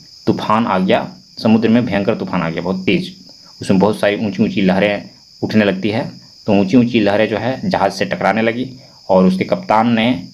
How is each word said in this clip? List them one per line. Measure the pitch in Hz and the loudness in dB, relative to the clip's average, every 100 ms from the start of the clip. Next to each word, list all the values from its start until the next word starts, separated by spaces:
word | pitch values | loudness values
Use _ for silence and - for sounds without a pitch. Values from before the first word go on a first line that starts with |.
| - - - | -20 -6 -2
तूफान | 92 - 107 117 | -2 0 0 0
आ | 92 | 0
गया, | 95 123 143 - - - | 2 0 -2 -12 -20 -4
समुद्र | 117 113 110 | 2 2 4
में | 117 113 | 2 0
भयंकर | 98 98 98 | -2 -2 -2
तूफान | 95 95 | -4 -4
आ | 82 | -4
गया, | 82 | -4
बहुत | 87 95 101 | -4 -4 0
तेज़। | 90 - - - - - - | -2 -2 -12 -20 -20 -20 -10
उसमें | - 98 | -2 2
बहुत | 101 104 | 2 2
सारी | 104 104 110 | 0 0 -2
ऊंची | 98 | -2
ऊंची | 104 95 | -2 0
लहरें | 95 92 104 101 - - _ - | 0 2 0 0 -8 -20 _ -10
उठने | 104 107 104 | -2 0 2
लगती | 95 104 | 0 -2
है। | 110 156 - - - - | -4 -6 -12 -20 -10 0
तो | |
ऊंची | 101 95 131 | 0 4 2
ऊंची | 120 120 | 2 2
लहरें | 101 104 110 | 2 2 0
जो | 107 | -2
है | 113 131 104 | -4 -4 -2
जहाज़ | 92 95 | 0 0
से | 92 98 | -2 -4
टकराने | 92 98 107 | 0 0 2
लगी, | 113 117 131 - - - - | 0 -2 -6 -12 -20 -12 0
और | 92 95 | 4 4
उसके | 95 | 2
कप्तान | 95 92 92 107 117 | -2 -2 0 2 2
ने | 113 117 120 - | 2 0 -2 -6